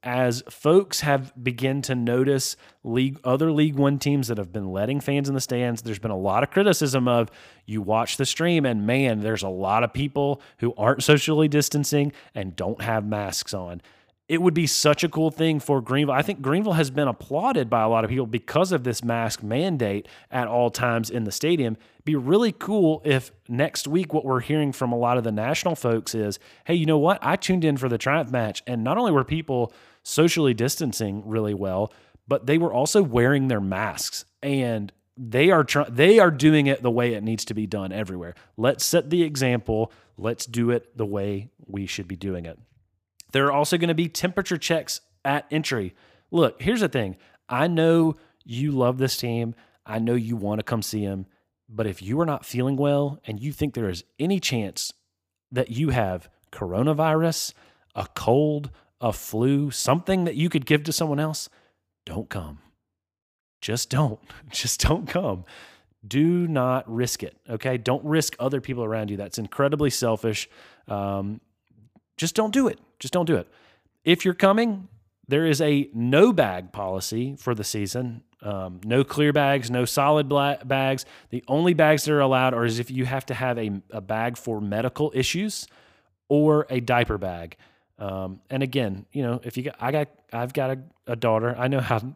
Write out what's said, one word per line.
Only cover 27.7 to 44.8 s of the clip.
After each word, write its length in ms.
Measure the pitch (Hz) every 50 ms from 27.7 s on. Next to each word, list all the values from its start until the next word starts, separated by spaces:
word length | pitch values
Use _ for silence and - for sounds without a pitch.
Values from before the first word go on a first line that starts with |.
| 143
for 120 | 127 127 131
the 80 | 117 110
Triumph 320 | - 135 139 165 151 113
match, 320 | 127 123 113 107 95 - _
and 160 | - 123 117 110
not 140 | 123 156
only 160 | 214 247 220 165
were 120 | 139 127
people 500 | - 151 160 156 - 135 123 120 113 - - - - _ _ _
socially 500 | - - - 160 170 - 175 151 135 120
distancing 680 | 107 113 135 - - 165 131 107 - 113 104 95 104 101
really 280 | 107 107 113 107 104 104
well, 380 | 92 98 95 92 92 104 - - - _ _ _ - _ -
but 180 | 139 - -
they 120 | 123 147 165
were 140 | 170 170 98
also 300 | 120 139 151 - 208 202
wearing 460 | 143 113 120 120 127 143 143 135 131
their 120 | 123 104
masks, 640 | 98 95 95 92 107 104 76 - - - - - - _ _ _ -
and 500 | 139 139 135 131 120 117 110 104 98 _ _ _ _ _
they 340 | - 127 117 110 123 147 180
are 140 | 190 160 147
try-, 240 | - - 147 147 -
they 300 | 120 120 147 180 214 226
are 120 | 196 175
doing 360 | 156 131 135 156 156 151 143
it 160 | 139 139 - 117
the 80 | 123
way 240 | 113 120 120 120 117
it 80 | 104 101
needs 220 | 113 113 110 -
to 80 | - 107
be 120 | 107 107
done 260 | 101 107 104 95 95 95
everywhere. 420 | 104 107 92 95 90 85 85 85 - - _ _
Let's 280 | - 110 127 143 - -
set 260 | - - 175 - 143
the 120 | 170 175 170
example. 680 | 156 151 135 135 127 123 120 - - 113 107 113 110 - _ _ _ _
Let's 300 | - 92 113 120 - -
do 240 | - 113 120 117 117
it 260 | 120 117 - _ _
the 100 | 113 110
way 440 | 101 101 101 98 104 101 98 104 123 _ _ -
we 200 | - 95 101 98
should 200 | 95 - - 98
be 100 | 85 98
doing 300 | 85 95 98 92 90 85
it." 120 | 82 80 - - _ _ _ _ _ _ _ _ _ _ _ - _ -
There 140 | 143 139
are 60 | 143 139
also 240 | 143 151 - - 175
gonna 160 | 170 170 165
be 140 | 156 175 160
temperature 500 | - - - 180 180 - 185 - 185 156
checks 420 | - - 170 160